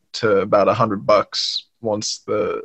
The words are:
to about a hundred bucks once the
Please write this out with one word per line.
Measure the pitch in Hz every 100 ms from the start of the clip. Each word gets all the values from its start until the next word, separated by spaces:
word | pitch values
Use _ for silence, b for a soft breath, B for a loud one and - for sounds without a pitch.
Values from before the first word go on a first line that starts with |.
| _
to | - 110 98
about | 92 104 95
a |
hundred | 110 110 101 -
bucks | 208 - - - - - _
once | 113 104 - -
the | - 107 92 107